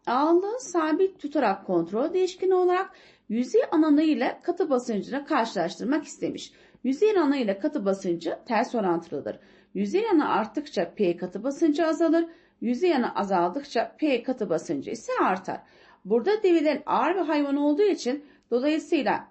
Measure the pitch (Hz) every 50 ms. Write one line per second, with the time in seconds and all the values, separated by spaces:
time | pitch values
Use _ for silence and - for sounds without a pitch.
0 | - - 233 262 294 320 339 349 392 403 453 508 494 - - 339 311 311 311 -
1 | 381 381 - - - 285 - 311 254 208 196 - - - 185 170 165 165 196 220
2 | 269 339 359 359 370 359 - - 381 381 370 359 359 359 359 359 381 381 - -
3 | - - - _ _ - 208 233 247 - - 440 554 - - 311 320 320 285 294
4 | 320 311 285 226 247 339 - - - - 339 - 370 311 269 247 247 - 226 196
5 | 170 165 220 285 285 - 320 254 233 - - 196 165 180 190 - 180 226 285 320
6 | - - - - - - - - - - _ - - - _ _ - 240 269 294
7 | 415 427 440 370 311 277 277 277 240 208 196 196 - 302 294 277 196 196 190 196
8 | - 185 170 170 - 165 - - - - 233 208 254 254 - 233 202 180 170 170
9 | - - 151 139 117 107 - - - - - - _ _ - 185 202 202 311 381
10 | 453 440 381 302 269 - - 190 220 220 - 311 294 - - 208 170 170 - -
11 | 208 175 175 - 185 180 - 202 214 277 277 - 339 320 294 311 339 320 320 302
12 | 330 320 311 330 339 330 - - _ _ _ - 214 233 247 247 359 359 320 262
13 | 233 - - - 202 190 196 175 170 180 185 285 277 - - 240 - - - -
14 | 302 302 262 233 226 - 254 - 214 196 165 165 165 - 156 139 - - - 233
15 | - - 508 480 330 226 185 190 - - 131 - - _ - - - - - _
16 | - 185 214 240 220 370 427 427 427 370 339 330 294 302 277 - - - 160 208
17 | 254 302 359 392 330 294 320 294 285 277 277 285 285 294 294 294 427 403 339 -
18 | - 240 262 294 - - - _ _ - 233 247 254 302 311 302 294 - 349 294
19 | 233 202 170 151 - -